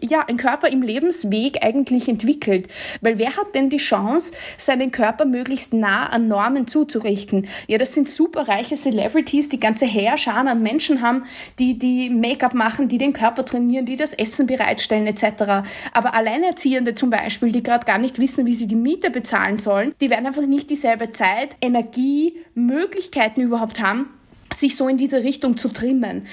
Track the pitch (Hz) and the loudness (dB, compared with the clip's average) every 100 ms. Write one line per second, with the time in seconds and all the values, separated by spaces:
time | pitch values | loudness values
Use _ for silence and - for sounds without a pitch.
0 | 247 311 - 240 254 294 330 262 247 240 | -2 0 0 0 0 2 2 2 0 0
1 | 339 349 202 214 262 - 214 262 262 247 | 0 0 0 0 0 0 0 2 2 0
2 | 247 220 226 294 - 190 185 - - - | 0 0 0 0 2 0 -2 -12 -12 -2
3 | 226 214 233 392 415 269 269 285 - 202 | 0 0 -2 -4 -4 0 0 0 0 0
4 | 208 311 339 - - - - 254 262 254 | 2 0 0 -4 -14 -4 0 0 0 0
5 | 220 226 285 247 254 262 - 226 202 208 | 0 2 0 0 -2 -4 0 0 2 0
6 | - 233 226 202 220 269 240 302 294 220 | 0 0 2 2 2 0 0 0 0 0
7 | 220 202 - 196 196 - - 220 254 302 | -2 -2 0 -2 -2 -8 -2 0 2 0
8 | 277 - 330 320 240 202 240 294 269 214 | 0 2 0 0 -2 -2 -2 -2 0 0
9 | 208 311 - 285 294 262 220 220 247 208 | 0 0 2 0 0 0 0 2 2 2
10 | 208 285 254 214 269 233 214 294 - 269 | 2 0 0 0 2 2 0 0 0 2
11 | 233 262 262 - - - 254 233 254 254 | 2 0 -4 -14 -10 -2 0 2 0 0
12 | 254 240 233 277 254 247 220 226 254 240 | 2 2 0 2 0 2 0 0 0 2
13 | 277 277 226 240 262 247 240 262 240 262 | 0 2 2 0 -2 0 0 0 -2 -2
14 | 302 - 220 - 254 254 202 220 - 214 | -4 -2 0 2 2 2 0 0 0 0
15 | 214 208 214 214 202 196 202 - - 240 | 0 0 0 0 0 0 -2 -10 -4 0
16 | 240 226 226 254 359 - 262 254 240 233 | 2 2 0 0 0 0 0 0 0 0
17 | 254 214 - - 233 233 240 240 226 202 | 0 0 -2 -2 0 0 0 0 2 0
18 | 247 233 262 - 240 233 214 226 247 381 | 0 0 0 2 0 0 0 0 0 0
19 | 370 240 - 196 190 208 208 196 254 - | -2 -2 -2 0 0 0 0 0 0 0
20 | 269 226 262 277 277 277 - 285 240 226 | 0 0 0 -2 0 0 0 -2 0 0
21 | 226 - 190 214 277 - 254 240 233 247 | -2 -2 0 0 -4 -4 0 0 0 -2
22 | 262 294 330 330 - 233 240 285 370 392 | 0 2 0 -2 -8 -2 0 0 -2 -4
23 | 370 277 220 240 247 233 226 233 196 226 | -4 0 0 0 0 0 -4 -2 -2 -2
24 | 277 - _ - - - 277 - 262 262 | -4 -10 _ -20 -6 0 0 0 0 0
25 | 277 262 247 277 262 240 240 - 240 269 | 0 0 0 0 0 0 -2 -2 0 0
26 | 208 185 202 | 0 -4 -10